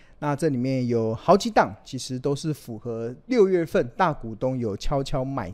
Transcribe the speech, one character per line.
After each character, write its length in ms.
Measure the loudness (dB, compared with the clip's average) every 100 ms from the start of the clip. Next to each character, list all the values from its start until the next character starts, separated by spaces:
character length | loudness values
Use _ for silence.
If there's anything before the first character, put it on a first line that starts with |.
| -20 -8
那 160 | -4 0
这 140 | 0
里 80 | 0
面 300 | 0 0 2
有 260 | 2 0
好 240 | 0 4 4
几 120 | 6
档， 220 | 2 2 0
其 140 | -12 -10
实 200 | -8 -4
都 180 | -2 -2
是 160 | -4
符 260 | -6 -8 -10
合 360 | -8 -6 -8 -8 0
六 200 | 4 6
月 160 | 4
份 240 | 2 0 0 0
大 160 | 0
股 220 | 0 -8
东 240 | -4 -4 -2
有 180 | -4 -2
悄 280 | -2 -2
悄 200 | -2 -4
买 280 | -4 -6 -8